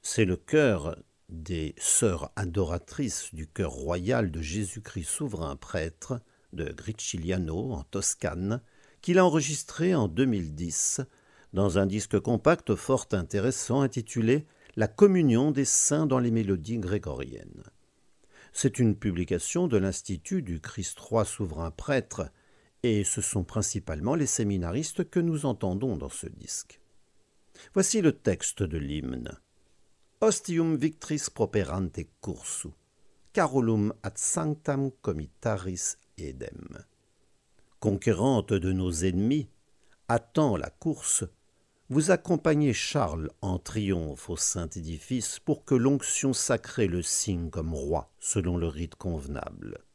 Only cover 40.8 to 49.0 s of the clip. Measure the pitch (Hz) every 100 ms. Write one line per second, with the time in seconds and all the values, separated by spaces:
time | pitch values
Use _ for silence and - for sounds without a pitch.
40.8 | 165 151 - - 90 _ _ _ _ _
41.8 | _ 131 156 180 - 165 165 151 147 110
42.8 | - 151 98 80 76 - 95 90 - 110
43.8 | 101 90 78 69 - 85 - 90 82 92
44.8 | 80 78 - 127 107 - - 147 - 131
45.8 | 123 139 - - 135 123 - 117 - -
46.8 | 101 87 85 - - 87 82 87 80 76
47.8 | 71 78 - _ - - 87 85 82 76
48.8 | 82 -